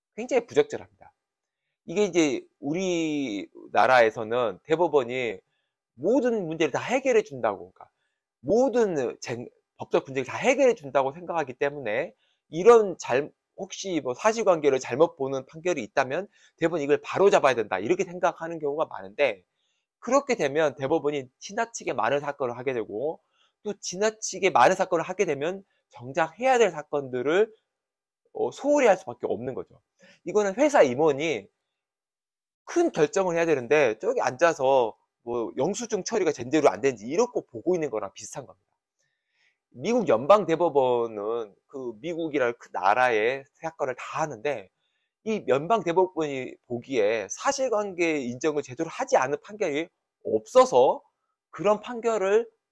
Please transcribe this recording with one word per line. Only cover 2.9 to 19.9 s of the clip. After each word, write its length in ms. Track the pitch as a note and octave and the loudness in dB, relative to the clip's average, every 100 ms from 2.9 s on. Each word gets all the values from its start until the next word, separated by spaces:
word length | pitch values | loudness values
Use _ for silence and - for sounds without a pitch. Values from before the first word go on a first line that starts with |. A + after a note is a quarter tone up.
| E3+ D#3+ D3 C3 G2+ - - - G#2 A#2 B2+ A2 B2 A2 B2 A2+ F2+ | -2 -2 -2 -4 -6 -10 -16 -4 2 6 6 4 2 -4 -2 -2 -4
대법원이 720 | - D#3+ E3+ C#3+ A#2+ B2+ A#2 F#2+ _ _ _ _ _ A2+ | -2 0 2 2 0 -4 -6 -8 _ _ _ _ _ -6
모든 520 | E3 C#4 B3 A3+ D#3+ | 0 0 0 -2 -4
문제를 240 | D#3+ D3+ | -2 -2
다 80 | C3+ | -2
해결해 440 | C#3+ B3+ C4 A3+ | -4 -2 2 0
준다고, 500 | - C3 A2+ F#2 F2+ | 0 -2 -4 -4 -10
그러니까 160 | - - _ _ _ _ _ | -20 -20 _ _ _ _ _
모든 800 | C#3+ A3 C4+ A#3+ G#3 D3+ A#2 - | 0 2 2 2 0 0 -2 -4
쟁-, 300 | - A#2+ - _ _ - | -10 -10 -12 _ _ -16
법적 300 | - F3 C#3+ | -2 -2 0
분쟁을 200 | C3+ A#2+ | -6 -6
다 120 | A2+ | -2
해결해 380 | G#3+ C#4 B3+ - | 0 4 4 2
준다고 360 | C#3 C#3 C3+ | 0 0 0
생각하기 440 | E3 F3+ E3+ C3+ - | -4 -6 -6 -6 -4
때문에 580 | C#3+ C#3+ A2+ A#2 F3+ - _ _ _ | -4 -4 -4 -4 -4 -10 _ _ _
이런 500 | D#3 G#3+ A#3 G3+ D#3 | 4 8 8 6 -4
잘-, 320 | - B2+ D3+ _ _ - | -2 -2 -2 _ _ -16
혹시 420 | F#3+ - G3 D#3+ | -14 -12 -6 -4
뭐 120 | B2+ | -4
사실관계를 640 | B2 A3 A3+ G3 E3 C#3+ C3 | -2 0 2 2 2 2 0
잘못 380 | - B2+ E3+ - | 0 2 2 0
보는 280 | C3+ C3+ - | -6 -6 -8
판결이 380 | D#3+ F3+ D#3 | -8 -4 -4
있다면 460 | G#2 C#3+ C3 D#3 G3+ _ _ - | -4 -2 -2 -4 -8 _ _ -4
대법원 260 | D#3+ E3 | -2 0
이걸 200 | C#3+ C#3 | 0 0
바로잡아야 520 | - B2+ G3 F3 C#3 | 0 2 4 4 4
된다 260 | A#2 G2+ F#2+ | 2 -2 -2
이렇게 260 | A#2 F3+ F3 | 0 -2 -4
생각하는 540 | F3 F3+ - E3 E3 | -4 -4 -4 -8 -6
경우가 260 | D3 D3+ D3+ | -6 -4 -6
많은데 580 | G2+ G2 G#2+ C3+ F#2+ _ _ _ _ _ | -8 -8 -2 -2 -2 _ _ _ _ _